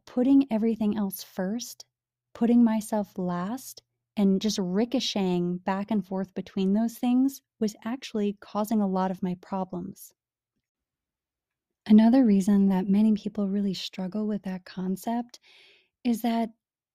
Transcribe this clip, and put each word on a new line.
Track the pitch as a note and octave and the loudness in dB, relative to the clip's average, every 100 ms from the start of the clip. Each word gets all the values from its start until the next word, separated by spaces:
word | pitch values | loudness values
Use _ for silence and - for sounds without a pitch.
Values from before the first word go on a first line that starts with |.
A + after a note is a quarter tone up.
putting | - B3 C4 C#4 C4+ | -8 -2 4 4 4
everything | A3 A3+ A3 G#3+ G#3+ | 0 0 0 -2 -2
else | G3 - | -4 -6
first, | - - F#3 A#3 - - - _ _ _ _ | -12 -8 -6 -6 -10 -16 -20 _ _ _ _
putting | - A#3 A#3+ | -2 2 4
myself | A3+ A3 - G#3+ G3+ - | 4 2 -2 -4 -4 -6
last, | F3+ F3 F#3 C4 - - _ _ _ - | -6 -4 -6 -8 -12 -20 _ _ _ 0
and | G3 F#3+ | 2 2
just | G#3+ G#3 | 0 -2
ricocheting | F3+ F#3 A#3+ C4 - G#3 F#3 F3+ F3 F3+ | -2 -2 0 -2 -2 -2 0 0 -2 -4
back | G3 F#3+ G3+ | -4 -4 -2
and | G#3+ | -4
forth | - F#3+ F#3 | -4 -6 -8
between | - F#3 G3 F#3+ | -10 -8 -2 0
those | G#3 A3+ A#3 | 0 -2 -2
things | B3 B3 C4+ - _ - | 0 2 2 -2 _ -6
was | G#3+ - | -6 -4
actually | A3 C4 - A3 G3+ G3+ | -10 -10 -6 -4 -2 -4
causing | - G#3 G#3+ A3 | -8 -6 -2 0
a | G3 | 0
lot | F#3 F#3+ | 0 -2
of | F#3 | -4
my | F#3 F3+ | -6 -8
problems. | - F#3+ F#3 F3 F#3+ - - _ _ _ _ _ _ _ _ _ _ _ _ _ _ _ _ _ - | -8 -8 -8 -10 -12 -16 -20 _ _ _ _ _ _ _ _ _ _ _ _ _ _ _ _ _ 6
Another | G#3+ A3+ C4+ | 6 8 6
reason | A#3 G3 F#3 G3 G3 | 6 4 4 4 4
that | F#3 G3 | 2 2
many | G3+ A3 | 2 2
people | G3+ G3+ G#3 G3 | 0 -4 -6 -4
really | G3+ G3 | -2 -4
struggle | F3 - - F#3 G#3+ G#3+ | -6 -10 -10 -8 -6 -6
with | G3+ | -6
that | F#3+ F#3 | -8 -12
concept | - - F#3 F#3+ A#3 A#3+ A#3+ - _ _ - _ _ _ | -12 -8 -6 -6 -4 -6 -6 -14 _ _ -20 _ _ _
is | B3 A3 | -4 -2
that | A#3+ A#3 A3+ - _ _ _ | -2 -2 -4 -8 _ _ _